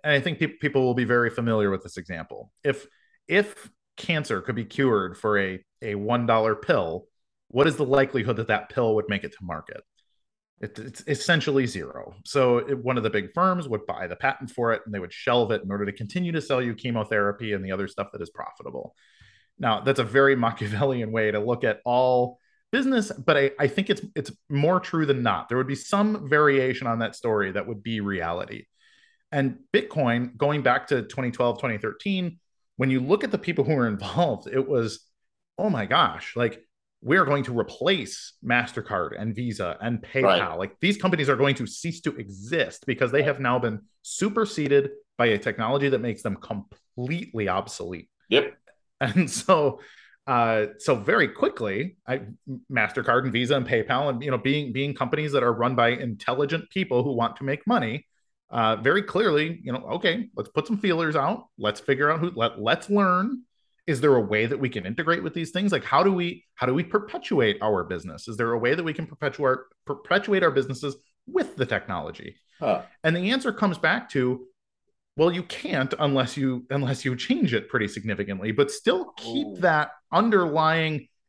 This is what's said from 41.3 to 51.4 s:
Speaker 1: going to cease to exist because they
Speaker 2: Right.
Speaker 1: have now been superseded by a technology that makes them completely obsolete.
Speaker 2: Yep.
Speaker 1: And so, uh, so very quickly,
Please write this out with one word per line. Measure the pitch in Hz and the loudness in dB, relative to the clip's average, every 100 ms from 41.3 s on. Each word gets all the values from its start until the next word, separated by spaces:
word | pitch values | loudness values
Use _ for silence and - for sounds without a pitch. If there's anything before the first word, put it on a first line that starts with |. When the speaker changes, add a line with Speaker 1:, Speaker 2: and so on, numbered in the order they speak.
| 131 | 2
Speaker 1:
going | 139 135 | 2 2
to | 113 | -4
cease | - 170 170 | -8 -10 -6
to | 156 139 | -6 -6
exist | 101 98 107 131 123 - - | -10 -12 -6 -2 -2 -4 -4
because | 120 123 | 0 2
they | 139 | 2
Speaker 2:
Right. | 151 | 2
Speaker 1:
have | 127 | 0
now | 127 123 | 0 0
been | 120 107 - _ | 0 -4 -10 _
superseded | - - - 220 214 - 139 139 139 - - - | -12 -2 -2 0 -2 -2 4 4 4 -2 -10 0
by | 120 | 2
a | 104 | 2
technology | 120 107 113 139 139 | 0 -2 0 0 2
that | 131 | 0
makes | 117 104 | -2 -4
them | 110 98 | -6 -6
completely | - 104 - - _ - 127 170 - 113 98 | -8 -10 -10 -18 _ -8 -6 -6 -8 -4 -2
obsolete. | 92 - - 92 87 - _ - | -2 -4 -8 -10 -10 -14 _ 2
Speaker 2:
Yep. | 208 427 - _ _ _ - | 4 4 -4 _ _ _ -4
Speaker 1:
And | 131 170 156 | 0 2 2
so, | - - 175 147 - - - - _ - | 0 2 4 4 -2 -10 -20 -20 _ -2
uh, | 123 113 110 104 - | 2 4 2 0 -2
so | - 123 | 0 0
very | 101 117 139 | 2 2 2
quickly, | - | 0